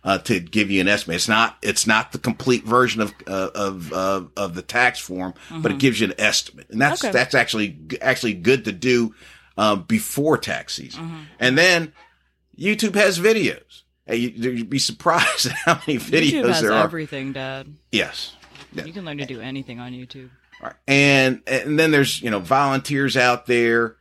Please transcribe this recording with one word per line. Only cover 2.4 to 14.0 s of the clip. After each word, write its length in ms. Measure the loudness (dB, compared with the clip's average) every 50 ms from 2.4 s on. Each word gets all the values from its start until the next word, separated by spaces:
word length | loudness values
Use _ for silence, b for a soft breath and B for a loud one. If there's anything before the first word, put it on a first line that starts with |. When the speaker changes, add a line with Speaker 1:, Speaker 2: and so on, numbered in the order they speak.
| 0 0 0 0 0
Speaker 1:
version 380 | 2 2 4 4 2 0 -2
of, 120 | -4 -4 -4 -14 -12
uh, 220 | -8 -6 -4 -4 -4 -4
of, 380 | -4 -4 -4 -4 -8 -12 -8
uh, 320 | -4 -2 -2 0 -2 -2 -6 -8 _
of 160 | -6 -6 -6 -6
the 60 | -10
tax 380 | -10 -4 0 2 2 2 0 -2
form, 340 | -12 -10 -8 -8 -8 -8 -10 B B B
but 80 | -10
it 180 | -4 -2 -2 0
Speaker 2:
Mm-hmm. 20 | 2
Speaker 1:
gives 200 | 2 2 2 2
you 80 | -2
an 60 | -2 0
estimate. 500 | 0 0 2 2 0 -4 -6 _ -20 -20 _
And 100 | -2 0
that's, 240 | 0 0 0 0 -2
Speaker 2:
Okay. 80 | 0
Speaker 1:
that's 240 | 2 0 0 2 2
actually, 420 | 0 0 0 -2 -4 -4 -4 -6 -12 -14 -12 -10 -2
actually 340 | 0 0 0 0 0 -4 -4
good 280 | 0 2 2 2 2 2
to 60 | -6
do, 420 | -8 -4 0 2 2 2 2 -2 B B B B B B B B B
uh, 180 | 0 2 2 2
before 600 | 0 0 0 0 0 0 -2 -4 0 2 2 2
tax 380 | 2 0 -6 -6 -6 -6 -10 -12
season. 280 | -12 -12 -14 -14 -14 -14
Speaker 2:
Mm-hmm. 140 | -14 -14 -16 -18 -20 -6 _
Speaker 1:
And 180 | 2 2 4
then 360 | 6 6 6 4 2 0 -4 b b b b b b b b b _ _ _ _
YouTube 380 | -4 -2 -2 0 0 0 0 2
has 240 | 4 4 4 2 4
videos. 600 | 2 2 4 4 2 0 -2 -4 _ _ -20 -20 _ _ _ _